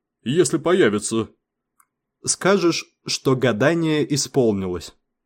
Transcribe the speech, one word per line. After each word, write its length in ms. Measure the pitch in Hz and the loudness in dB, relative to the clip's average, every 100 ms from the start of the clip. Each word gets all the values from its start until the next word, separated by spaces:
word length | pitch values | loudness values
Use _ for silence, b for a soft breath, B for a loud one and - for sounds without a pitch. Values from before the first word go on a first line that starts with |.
| _ _ | _ _
если 340 | 110 156 - 165 | -2 0 0 0
появится?" 720 | 165 185 127 104 - 113 104 _ _ _ _ _ _ _ _ _ | 0 2 4 2 -2 -4 -6 _ _ _ _ _ _ _ _ _
"Скажешь, 640 | - - 175 196 170 160 - _ - | -8 -2 0 2 2 0 -6 _ -10
что 300 | - 135 127 | -4 0 2
гадание 800 | 127 107 135 170 160 151 - | 0 2 2 2 0 -2 -2
исполнилось. 800 | 143 - 143 117 98 95 87 - - _ _ | -2 -2 0 2 0 -4 -8 -10 -20 _ _